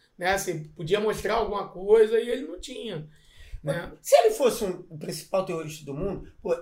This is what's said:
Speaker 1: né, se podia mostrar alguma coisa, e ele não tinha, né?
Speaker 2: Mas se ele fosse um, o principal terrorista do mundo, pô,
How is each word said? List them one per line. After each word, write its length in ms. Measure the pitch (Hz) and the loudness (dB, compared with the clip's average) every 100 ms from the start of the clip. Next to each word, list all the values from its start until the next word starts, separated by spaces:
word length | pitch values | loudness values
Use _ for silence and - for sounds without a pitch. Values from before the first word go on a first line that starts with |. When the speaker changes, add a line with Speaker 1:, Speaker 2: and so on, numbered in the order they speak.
| _ - | _ -4
Speaker 1:
né, 200 | 175 233 | -2 0
se 320 | 185 156 151 | -2 -6 -8
podia 320 | - 160 202 | -10 -2 0
mostrar 340 | 214 - 196 226 | 2 0 0 0
alguma 320 | 202 202 - | -2 -4 -8
coisa, 500 | - 196 226 220 226 | -4 6 6 8 4
e 120 | 240 | 0
ele 180 | 262 302 | -4 -6
não 100 | - | -12
tinha, 420 | - - 226 160 151 - _ - - - | -12 -10 -8 -10 -12 -20 _ -20 -16 -10
né? 280 | 143 170 - | -6 -6 -8
Speaker 2:
Mas 80 | - | -12
se 140 | - 294 | 6 6
ele 180 | 427 | 8
fosse 300 | - 254 - | 4 2 2
um, 220 | 196 175 - | -4 -6 -12
o 80 | 151 | -12
principal 480 | 175 160 - 190 185 | -10 -10 -2 -2 -2
terrorista 380 | 165 156 - | -4 -8 -12
do 100 | 143 | -10
mundo, 380 | 139 196 - - - | -6 -6 -6 -12 -8
pô, 140 | 202 170 | -4 -4